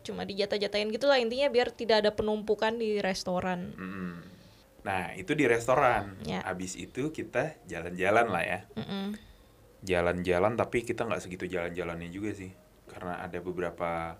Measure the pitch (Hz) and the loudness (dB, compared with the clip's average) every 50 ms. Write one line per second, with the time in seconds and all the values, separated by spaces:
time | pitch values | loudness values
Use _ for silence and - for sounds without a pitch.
0 | - - 196 180 185 190 196 196 202 202 214 208 202 202 202 208 214 214 220 214 | -10 -10 -8 -6 -6 -6 -2 -2 0 0 0 0 -2 0 0 0 -2 -2 -2 2
1 | 269 285 277 254 233 226 247 262 285 277 233 240 247 240 - - 233 214 220 214 | 4 6 6 6 4 2 0 2 2 4 4 4 2 2 -2 -4 2 4 4 6
2 | 208 214 214 - 214 214 214 214 208 220 208 202 220 220 226 240 226 214 208 202 | 6 4 2 2 0 0 0 0 2 0 2 2 2 0 2 0 0 0 0 0
3 | 196 190 190 - - 185 180 180 185 185 180 175 175 208 - - 92 92 - 95 | 0 0 -2 -2 -2 0 0 0 0 0 -2 -2 -4 -8 -10 -10 -8 -8 -6 -6
4 | 92 87 85 85 85 - - - - - - - - - - - - 104 95 92 | -6 -6 -6 -8 -12 -16 -18 -20 -20 -20 -20 -20 -20 -20 -16 -8 -4 -2 0 0
5 | 87 - - 98 87 - 147 151 139 117 117 117 113 131 127 147 139 123 117 104 | -2 -4 -6 -6 -2 0 2 4 6 6 6 4 4 4 4 6 6 6 4 4
6 | - 101 98 - - - 92 92 - 95 90 90 92 90 - - 92 - - - | 0 -4 -8 -8 -6 -4 -4 -4 -2 -4 -4 -4 -4 -8 -8 -10 -10 -10 -6 -4
7 | - - - 113 92 - - 120 147 160 - - - 90 85 82 80 87 90 90 | -4 -4 -4 -6 -6 -2 0 0 0 -2 -4 -10 -12 -10 -8 -8 -6 -6 -2 0
8 | 90 98 107 117 120 113 92 85 87 - 90 101 - - - 220 - - 202 196 | 4 6 6 6 6 4 2 0 0 0 -2 -4 -6 -8 -10 -8 -6 -6 -4 -4
9 | 196 208 208 - - - - - - - - - - - - - - 92 90 87 | -4 -6 -6 -8 -12 -16 -20 -20 -20 -20 -20 -20 -20 -20 -20 -8 -2 0 2 2
10 | 85 87 90 90 87 90 87 87 98 113 120 110 101 - - 120 113 - 107 - | 2 2 0 0 2 2 4 4 4 2 2 2 0 0 0 -2 -2 -2 -2 -2
11 | 117 110 87 82 - 92 90 - 95 87 90 87 85 87 87 87 85 82 85 85 | -2 -2 -2 -4 -4 -8 -8 -8 -6 -4 -4 -4 -4 -4 -4 -4 -4 -4 -6 -8
12 | 85 87 87 101 107 104 95 95 92 92 92 - - - - - - - - - | -8 -10 -8 -6 -6 -6 -6 -8 -10 -14 -16 -18 -20 -20 -20 -20 -20 -18 -14 -10
13 | 92 90 87 - 90 90 87 90 87 90 85 90 87 85 85 - 87 85 85 82 | -8 -6 -6 -6 -8 -8 -8 -6 -6 -6 -2 -2 -2 -2 -2 -2 -2 -2 -2 -2
14 | 82 82 82 | -4 -6 -8